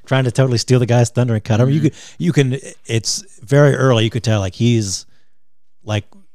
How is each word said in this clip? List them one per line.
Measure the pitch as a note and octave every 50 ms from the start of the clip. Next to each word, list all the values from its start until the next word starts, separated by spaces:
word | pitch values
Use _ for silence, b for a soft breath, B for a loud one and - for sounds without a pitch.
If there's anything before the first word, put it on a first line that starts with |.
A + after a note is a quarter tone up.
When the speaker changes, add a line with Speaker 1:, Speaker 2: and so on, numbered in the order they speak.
| B -
Speaker 1:
trying | C3 C3 C3
to | B2
totally | - - C3+ C3 A#2+ A2+
steal | - - B2+ B2+
the | A#2+ G#2
guy's | A#2 B2 A#2+ A2+
thunder | - B2 B2 B2 A2+
and | G#2+ -
cut | - A2 G#2+
him. | B2 C3
You | C#3 D#3
Speaker 2:
Mm-hmm. | D3 D#3
Speaker 1:
could, | B B B B B -
you | D#3+ F3 -
can, | D#3 C#3 B2+ B2+ C#3 - - - - - -
it's | A#2 A2+ - - - - - - - -
very | - G2+ C#3 C#3+ D3 C#3+ C3
early. | B2+ B2+ C3 B2 A2+ A2
You | A2+
could | - A#2 -
tell, | A#2 A2 G#2
like, | F#2+ F#2 -
he's, | - A2+ A#2+ A#2+ A2+ G#2 G2 F2+ - - - - - - - - - - - - - - - - - -
like, | A2 G#2+ G#2 - - - G3 - - -